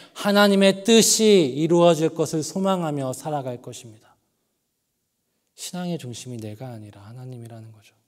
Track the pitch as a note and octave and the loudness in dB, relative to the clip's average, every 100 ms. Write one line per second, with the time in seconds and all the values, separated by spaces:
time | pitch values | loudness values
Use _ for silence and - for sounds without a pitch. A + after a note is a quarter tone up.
0 | - - G#3 G3+ G#3 G3 G3 F#3+ - A3+ | -20 -8 0 4 4 6 4 2 4 4
1 | - - A3 G3+ C#3+ C3 D#3 E3+ E3+ D#3 | 4 4 4 6 4 0 2 4 6 4
2 | D#3+ D#3+ D3+ D#3+ D3 F#3+ F#3+ F#3 E3 D3 | 0 -2 -4 -4 -6 -4 -2 -2 -4 -6
3 | C3 B2+ D#3+ D3 B2+ A#2+ - A#2 A#2+ A2 | -6 -8 -8 -6 -8 -12 -14 -18 -20 -20
4 | _ _ _ _ _ _ _ _ _ _ | _ _ _ _ _ _ _ _ _ _
5 | _ _ _ _ _ _ - F3+ F3+ E3 | _ _ _ _ _ _ -14 -8 -8 -8
6 | B2+ A2+ B2+ A#2+ G#2+ G#2+ C3 A2+ G#2 G2+ | -10 -14 -14 -12 -12 -14 -16 -16 -18 -20
7 | G2+ B2 B2+ B2 A#2 A2+ A2 G#2+ G2+ _ | -20 -18 -18 -18 -18 -20 -20 -20 _ _